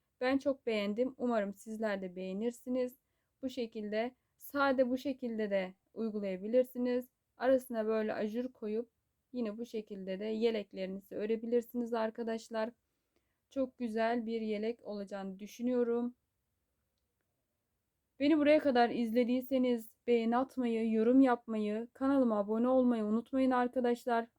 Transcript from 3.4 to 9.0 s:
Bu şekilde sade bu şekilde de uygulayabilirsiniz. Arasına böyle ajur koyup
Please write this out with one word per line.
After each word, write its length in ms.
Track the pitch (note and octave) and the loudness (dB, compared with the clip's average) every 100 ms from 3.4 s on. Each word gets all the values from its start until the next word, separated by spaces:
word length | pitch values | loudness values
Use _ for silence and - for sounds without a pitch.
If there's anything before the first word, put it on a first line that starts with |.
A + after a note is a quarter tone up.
Bu 80 | C4 | -8
şekilde 680 | C4 A3+ A3 G#3 G#3+ A#3+ - _ _ | -6 -6 -6 -4 -2 -4 -6 _ _
sade 520 | - C#4+ C#4 C4 B3 | -8 0 2 4 2
bu 80 | B3+ | 0
şekilde 520 | C#4+ C4 A#3+ A3 G#3+ | -4 -6 -6 -4 -2
de 220 | G3 F#3 F#3 _ | -2 -2 -8 _
uygulayabilirsiniz. 1160 | - A3+ G#3 G3+ F#3 G#3 B3 B3+ B3 B3 B3 B3 _ _ - | -8 -6 -4 -4 -6 0 2 2 0 -2 -2 -4 _ _ -4
Arasına 480 | B3+ C4 B3+ A3+ G#3+ | 2 2 0 -4 -2
böyle 280 | A3 G#3+ | 0 0
ajur 340 | - G#3+ A3 B3+ | -2 -4 -4 -6
koyup 360 | - G#3+ G#3+ A#3+ _ | -8 -6 -6 -6 _